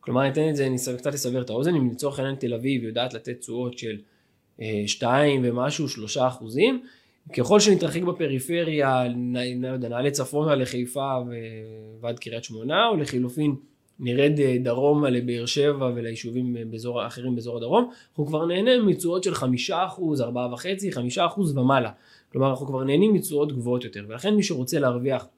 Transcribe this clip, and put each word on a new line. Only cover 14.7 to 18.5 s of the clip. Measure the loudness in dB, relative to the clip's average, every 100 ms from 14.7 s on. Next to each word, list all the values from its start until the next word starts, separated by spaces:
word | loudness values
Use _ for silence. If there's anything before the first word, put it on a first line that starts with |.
| 2 4 4 4
לבאר | 2 0 -4 -2
שבע | 2 2 2 0
וליישובים, | -2 -6 -8 -6 -4 -2 -4
אה, |
באזור, | -6 -8 -6 -4 -4
אחרים | -6 -4
באזור | -4 -4 -6
הדרום, | 2 2 2 -4 -16
אנחנו | -4 -2
כבר | 0
נהנה | 0